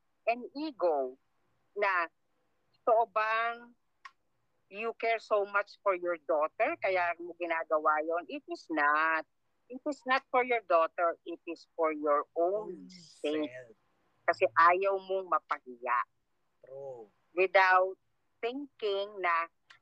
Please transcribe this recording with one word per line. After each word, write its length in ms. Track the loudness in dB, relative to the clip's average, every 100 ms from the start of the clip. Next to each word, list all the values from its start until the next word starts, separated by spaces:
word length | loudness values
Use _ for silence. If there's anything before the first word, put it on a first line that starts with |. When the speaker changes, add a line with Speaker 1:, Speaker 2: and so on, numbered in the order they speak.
| _ _ -6
Speaker 1:
and 160 | -4 -6
ego 640 | -10 -10 -2 0 0 -2 -8 _ _ _ _ _
na, 320 | -4 -2 0 -4 -8 _ _ _ _ _ _ 2
"Totoo 240 | 2 2
bang 640 | 0 0 0 -2 -4 -14 _ _ _ -20 _ _ _ _ _ _
you 240 | -8 -8 -4
care 200 | -2 -2
so 240 | 0 0 2
much 240 | 0 -2 -4
for 160 | -2 0
your 240 | -2 -4 0
daughter, 480 | 0 0 0 -2 0
kaya 400 | 0 0 0 -4
mo 160 | -10 -8
ginagawa 560 | -4 -4 0 0 2 2 0
yon?" 240 | -4 -4
It 160 | -12 -10
is 220 | -12 -6
not. 560 | 0 2 4 2 0 -4 _ _ _ _
It 80 | -10 -8
is 160 | -8 -2
not 160 | -2 0
for 160 | 0 2
your 160 | -2 2
daughter. 480 | 2 2 0 -2 -2 -10
It 160 | -12 -12
is 160 | -14 -14
for 160 | -2 -2
your 400 | 0 0 0 0 -2
own 400 | 0 0 -6 -12
Speaker 2:
Own 160 | -16 -20 -20 -8
Speaker 1:
sake. 320 | -4 -2 -4
Speaker 2:
self. 240 | -8 -18 -20 _ _ _ _ -4
Speaker 1:
Kasi 160 | 0 0
ayaw 560 | 4 4 6 2 -2
mong 320 | -2 -6 -2
mapahiya. 640 | -4 -4 -10 -10 -12 -4 -4 -4 _ _ _ _ _
Speaker 2:
True. 480 | -20 -16 -14 -14 -18 _ _
Speaker 1:
Without 600 | -2 2 4 6 6 4 -4 _ _ _ _
thinking 680 | -8 -6 -12 _ -4 -4 -4 -4
na, 300 | -2 0 -2 _ _ -20